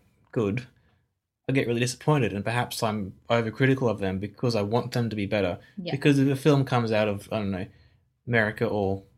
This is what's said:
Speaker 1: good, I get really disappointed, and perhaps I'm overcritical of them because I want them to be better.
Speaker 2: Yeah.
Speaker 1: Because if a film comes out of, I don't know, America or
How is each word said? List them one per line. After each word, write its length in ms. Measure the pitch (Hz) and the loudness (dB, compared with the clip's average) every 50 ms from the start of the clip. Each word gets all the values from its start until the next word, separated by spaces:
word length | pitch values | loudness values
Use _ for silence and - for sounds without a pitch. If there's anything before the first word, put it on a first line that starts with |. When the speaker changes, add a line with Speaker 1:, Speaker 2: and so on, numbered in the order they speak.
| _ _ _ _ _ _ | _ _ _ _ _ _
Speaker 1:
good, 360 | - 127 110 101 101 120 - - _ _ _ _ _ _ _ _ _ _ _ _ _ _ _ - | -2 -2 0 0 0 -2 -6 -10 _ _ _ _ _ _ _ _ _ _ _ _ _ _ _ 0
I 20 | 135 | 0
get 140 | 135 127 110 | 0 2 0
really 120 | 120 117 | 0 0
disappointed, 520 | 123 123 - - - - 151 147 120 101 | -2 -2 -4 -2 0 2 2 4 2 0
and 140 | 95 101 98 | -2 -2 -4
perhaps 380 | 110 117 123 120 120 - - 120 | -2 -2 -2 -2 -4 -4 -4 -2
I'm 300 | 110 107 107 101 92 - - _ _ | -2 -2 -4 -6 -8 -12 -16 _ _
overcritical 600 | 117 117 113 113 110 - 135 131 135 131 135 113 | 0 0 0 -2 0 2 2 2 4 2 2 -2
of 100 | 101 92 | -2 0
them 200 | 98 95 92 95 | -2 -4 -2 -4
because 360 | 101 101 - - - 123 113 | -6 -8 -8 -4 -2 0 0
I 60 | 107 | 0
want 300 | 101 101 110 120 95 120 | 0 0 0 -2 -2 0
them 180 | - 123 117 113 | -2 -2 -2 -2
to 60 | 107 | -2
be 100 | 107 101 | -4 -4
better. 320 | 98 107 104 95 90 90 - - - _ - | -2 0 0 0 0 -2 -4 -10 -18 _ -12
Speaker 2:
Yeah. 140 | 180 175 156 | -8 -6 -6
Speaker 1:
Because 260 | 135 - 151 143 139 | 2 4 4 4 6
if 80 | 135 139 | 4 2
a 80 | 139 | 0
film 280 | 127 - 156 143 139 135 | 2 4 4 4 4 4
comes 280 | 123 131 123 117 110 | 2 0 0 0 2
out 160 | 110 107 107 107 | 2 2 2 2
of, 200 | 104 101 101 - - | 0 -4 -6 -6 -6
I 60 | 110 | -4
don't 120 | 104 98 | -4 -4
know, 140 | 98 90 95 - - _ _ _ _ _ _ _ _ _ _ - | -4 -4 -6 -10 -12 _ _ _ _ _ _ _ _ _ _ 0
America 380 | 120 117 107 107 107 - 120 107 | 2 2 2 2 0 -2 -2 -2
or 360 | - 104 101 95 98 95 - _ _ | 0 0 0 0 -2 -4 -6 _ _